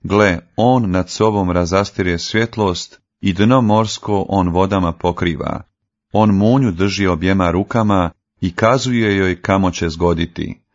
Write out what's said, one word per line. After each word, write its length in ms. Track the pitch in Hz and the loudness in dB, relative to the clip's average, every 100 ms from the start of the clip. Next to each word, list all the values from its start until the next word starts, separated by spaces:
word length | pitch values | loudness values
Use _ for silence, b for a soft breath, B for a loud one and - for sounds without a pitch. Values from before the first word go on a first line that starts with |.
Gle, 360 | - 101 101 87 _ - | 0 2 2 2 _ 0
on 340 | 117 127 104 | 2 2 0
nad 200 | 92 87 | -2 -2
sobom 400 | - 110 104 90 | 0 0 0 0
razastire 680 | 87 87 95 101 - 90 85 | 0 0 0 -2 -4 -2 -2
svjetlost 800 | - 110 117 - 101 87 - - _ _ | -2 -2 -2 0 -2 -2 -10 -20 _ _
i 120 | 101 | -4
dno 280 | 90 107 131 | 2 2 4
morsko 680 | 110 107 110 - - 101 - | 2 0 0 -6 -4 -4 -2
on 200 | 98 87 | 0 0
vodama 440 | 85 95 98 87 | 0 0 0 -2
pokriva. 720 | 82 87 85 87 78 - - - _ _ _ _ | -2 -4 -2 -4 -2 -6 -8 -14 _ _ _ _
On 220 | 104 107 | 2 2
munju 360 | 98 104 131 123 | 4 4 2 2
drži 360 | 85 98 95 98 | 0 -2 0 0
objema 440 | 85 92 98 87 | 0 0 0 0
rukama 600 | 87 98 117 107 98 85 _ _ _ | 0 -2 -2 0 0 -2 _ _ _
i 120 | 92 | -6
kazuje 640 | - 113 127 123 120 107 98 | 0 2 2 0 0 2 2
joj 260 | 92 87 | 0 -2
kamo 280 | - 95 92 | -2 0 0
će 180 | 85 85 | -2 -6
zgoditi. 720 | 80 85 82 85 - 76 - _ | -2 -2 0 -4 -6 -10 -10 _